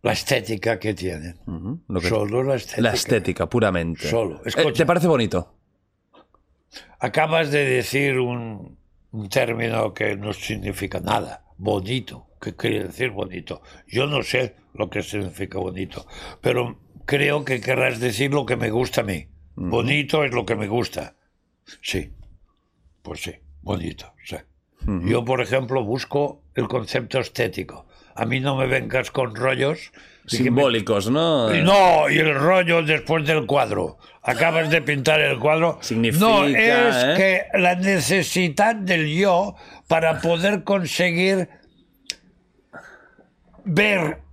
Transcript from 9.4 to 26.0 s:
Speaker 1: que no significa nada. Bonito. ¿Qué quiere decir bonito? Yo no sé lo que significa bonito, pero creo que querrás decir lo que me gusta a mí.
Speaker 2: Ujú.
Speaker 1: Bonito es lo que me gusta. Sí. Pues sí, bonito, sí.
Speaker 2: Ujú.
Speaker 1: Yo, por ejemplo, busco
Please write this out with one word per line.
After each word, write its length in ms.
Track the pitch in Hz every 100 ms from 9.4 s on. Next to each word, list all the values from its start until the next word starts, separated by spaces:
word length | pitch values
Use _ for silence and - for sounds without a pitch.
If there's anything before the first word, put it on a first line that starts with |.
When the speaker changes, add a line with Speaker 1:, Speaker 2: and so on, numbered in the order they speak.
| 120 113 117 110 110
Speaker 1:
que 240 | - 107 101
no 160 | 104
significa 680 | 104 - 107 98 95 98 92
nada. 440 | 85 110 - - _ -
Bonito. 720 | 98 104 92 127 - - - _
¿Qué 140 | 107 -
quiere 280 | 113 104
decir 260 | 95 - 123
bonito? 500 | 98 95 90 80 90 - - _
Yo 200 | 107 143
no 160 | 143
sé 340 | - 127 127 - _
lo 160 | - 101
que 140 | 104
significa 560 | - 104 98 80 95 95
bonito, 480 | 92 90 95 - - - - -
pero 380 | 120 123 120 - _ -
creo 400 | - 143 143 147
que 160 | 131 127
querrás 400 | 113 123 127 117
decir 320 | 123 104 139
lo 140 | 143 120
que 100 | 120
me 140 | 113
gusta 320 | 113 120 -
a 20 |
mí. 240 | 104 85 - - - -
Speaker 2:
Ujú. 120 | 90
Speaker 1:
Bonito 560 | 117 120 147 135 156
es 80 | 143
lo 140 | 120 101
que 100 | 107
me 120 | 101
gusta. 480 | 120 107 78 - _ _ _ _ _ _ -
Sí. 320 | - 92 - - - - _ _ _ _ _ _
Pues 200 | - 80
sí, 100 | 87 - - -
bonito, 540 | - 95 82 76 - _
sí. 120 | - - - _ _ _ 110
Speaker 2:
Ujú. 200 | 95 87
Speaker 1:
Yo, 180 | 120
por 180 | 120 127
ejemplo, 420 | 113 131 123 131
busco 580 | 104 127